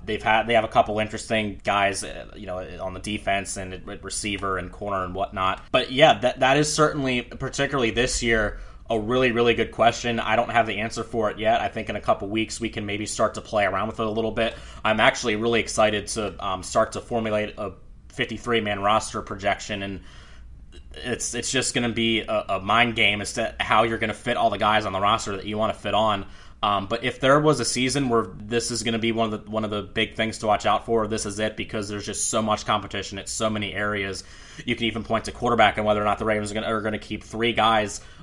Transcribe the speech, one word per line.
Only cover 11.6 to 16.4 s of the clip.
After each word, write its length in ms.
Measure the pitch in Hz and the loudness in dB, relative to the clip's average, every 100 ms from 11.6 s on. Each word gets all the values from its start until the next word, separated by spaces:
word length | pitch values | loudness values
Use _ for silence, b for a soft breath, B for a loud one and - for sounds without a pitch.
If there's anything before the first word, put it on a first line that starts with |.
I 60 | 101 | 0
think 200 | 110 104 | -4 -6
in 80 | 104 | -2
a 40 | |
couple 280 | - 110 98 | 0 0 0
weeks 320 | 110 107 - | -2 -2 -4
we 80 | 113 | -6
can 160 | 113 | -4
maybe 220 | 104 104 104 | -4 -4 -4
start 280 | - 107 | 0 0
to 60 | - | -2
play 240 | - 110 | -2 0
around 220 | 98 95 107 | 2 0 -2
with 140 | 110 | -2
it 60 | 110 | -2
a 40 | |
little 220 | 107 110 | 0 -2
bit. 220 | 113 113 B B B | 0 -2 B B B
I'm 160 | 110 110 | 0 4
actually 360 | 123 - 123 104 | 4 4 0 0
really 240 | 117 113 | 2 2
excited 480 | 95 - 107 104 98 | 2 2 2 2 -2
to, 360 | 113 101 - | -4 -6 -6